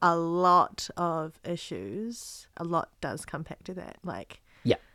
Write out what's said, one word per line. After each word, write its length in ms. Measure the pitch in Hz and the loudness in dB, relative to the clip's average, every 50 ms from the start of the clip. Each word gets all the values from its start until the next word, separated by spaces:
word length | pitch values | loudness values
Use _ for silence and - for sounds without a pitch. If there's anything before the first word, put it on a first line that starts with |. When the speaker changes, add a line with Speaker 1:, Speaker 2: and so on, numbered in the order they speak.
| 175 | 2
Speaker 1:
a 140 | 175 170 | 4 4
lot 760 | 170 165 165 170 180 180 180 175 180 - - - - - - - - | 4 2 2 2 4 6 8 8 8 6 6 2 -6 -10 -8 -4 -2
of 400 | 175 170 165 160 156 160 - - - | -2 0 0 -2 -4 -6 -8 -10 -8
issues, 1000 | - 175 170 - - 160 87 - 101 120 196 220 233 233 - - - - - - - _ | -6 -6 -6 -6 -8 -8 -8 -6 -6 -6 -6 -6 -6 -8 -10 -12 -14 -16 -16 -18 -16 _
a 80 | - 165 | -8 -4
lot 260 | 170 170 165 - - _ _ | 0 0 0 0 -2 _ _
does 240 | - 180 185 165 - | -6 -6 -6 -6 -6
come 180 | - - - 160 | -8 -8 -8 -8
back 200 | - - - - | -10 -12 -12 -12
to 100 | - 185 | -12 -10
that. 220 | 180 - - - - - | -10 -12 -12 -14 -12 -10
Like, 400 | 175 - 95 - - - - _ _ _ - - | -8 -8 -8 -10 -12 -16 -20 _ _ _ -2 2
Speaker 2:
Yeah. 120 | - - - - _ | 2 2 2 0 _